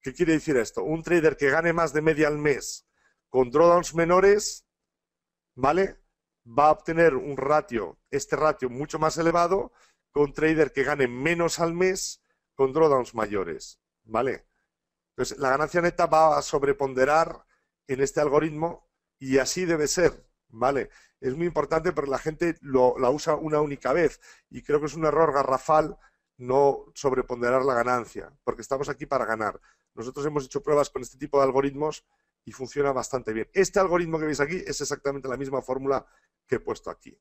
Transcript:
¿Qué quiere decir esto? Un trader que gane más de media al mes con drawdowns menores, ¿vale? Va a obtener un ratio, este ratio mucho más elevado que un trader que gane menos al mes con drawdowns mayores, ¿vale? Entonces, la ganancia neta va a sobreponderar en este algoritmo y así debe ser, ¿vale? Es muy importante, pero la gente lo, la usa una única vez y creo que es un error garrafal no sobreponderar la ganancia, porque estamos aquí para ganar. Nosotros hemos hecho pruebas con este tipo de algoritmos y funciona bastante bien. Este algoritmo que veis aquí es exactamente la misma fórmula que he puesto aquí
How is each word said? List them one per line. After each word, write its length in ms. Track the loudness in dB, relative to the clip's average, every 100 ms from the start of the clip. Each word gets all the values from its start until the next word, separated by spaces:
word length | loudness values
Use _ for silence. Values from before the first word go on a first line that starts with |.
¿Qué 140 | -12
quiere 180 | -2 0
decir 240 | 0 2 0
esto? 260 | 0 -6
Un 200 | -4 -6
trader 340 | 0 2 2 2
que 140 | 2
gane 220 | 2 2
más 200 | 0 0
de 80 | 0
media 280 | 0 2 2
al 100 | 2
mes 480 | 0 -2 -4 -14 _ _ _ _ _
con 220 | 0 2
drawdowns 440 | 4 6 6 2
menores, 720 | -2 2 6 6 4 0 -12 _ _ _ _ _ _ _ _ _
¿vale? 440 | -2 0 0 -2 -6 _ _ _ _ -6
Va 220 | 4 4
a 20 |
obtener 460 | 4 0 4 4 4
un 200 | -4 -6
ratio, 640 | 0 0 0 -6 -6 -12 _
este 260 | -6 -4 2
ratio 340 | 2 0 -6
mucho 280 | -6 -8 -2
más 200 | -2 0
elevado 540 | 0 2 2 0 -4 _ _ _ _
que 60 | 0
un 120 | 0
trader 400 | 2 0 2 0
que 120 | 0
gane 240 | -2 0 -2
menos 500 | -2 -2 0 -2 0
al 160 | -4
mes 480 | 0 -2 -2 -8 -12 _ _ _
con 180 | -2 0
drawdowns 420 | 4 4 4 0
mayores, 680 | -4 -4 -2 -4 -8 -12 -20 _ _
¿vale? 420 | _ -4 -2 -6 _ _ _ _ _ _ _
Entonces, 280 | -8 -8 -4
la 120 | -2
ganancia 320 | 0 0 0
neta 240 | -2 0 2
va 320 | 6 6 4
a 40 |
sobreponderar 1000 | 0 -2 0 0 -2 2 4 4 0 -6 _ _ _ _ _
en 120 | -4
este 200 | -2 0
algoritmo 680 | 2 2 0 -4 -6 -8 _ _ _ _
y 180 | 0 0
así 260 | 2 -4
debe 240 | -2 0 0
ser, 420 | 2 0 0 _ _ _
¿vale? 400 | -2 -2 -2 -6 _ _ _
Es 160 | -8
muy 120 | -4 -4
importante, 460 | -2 -2 -2 -2
pero 140 | -4 -4
la 120 | -4
gente 400 | -6 -4 -4 -6
lo, 360 | -2 2 4 2
la 120 | 0
usa 240 | 0 -2
una 260 | -2 0 -2
única 320 | -2 -4 -2
vez 280 | 0 0 -2 -20 -20 _
y 120 | -18
creo 160 | -2 -2
que 80 | 0
es 80 |
un 120 | -2 0
error 260 | 2 2
garrafal 680 | 2 0 -2 2 2 2 -6 _ _ _ _
no 480 | -2 2 4 2 -8
sobreponderar 680 | -4 -2 -2 -4 -2 0 2
la 100 | 2
ganancia, 560 | 0 0 0 -2 -12 -16 _
porque 160 | -8 -8
estamos 300 | -6 -6 -4
aquí 160 | -8 -4
para 180 | -4
ganar. 340 | -2 -2 -4 -6 _ _ _
Nosotros 320 | -14 -12 -8 -6
hemos 180 | -6
hecho 180 | -6 -8
pruebas 280 | 0 0 0
con 100 | -6
este 160 | -12 -14
tipo 220 | -2 2
de 60 |
algoritmos 600 | 4 2 -2 -4 -6 -8 _ _ _ _
y 80 | -20
funciona 400 | -14 -10 -2 -2
bastante 400 | -2 -4 -6 -4
bien. 160 | -6 -4
Este 260 | 0 0 2
algoritmo 380 | 2 0 0 -4
que 80 | -4
veis 140 | -2
aquí 220 | -2 -4 -8
es 120 | -8
exactamente 440 | -6 -6 -6 -6 -6
la 120 | -6
misma 240 | -6 -6
fórmula 440 | -6 -6 -2 -2 -4 _ _ _ _
que 100 | -4
he 40 |
puesto 300 | -4 -10 -10
aquí 280 | -16 -18 _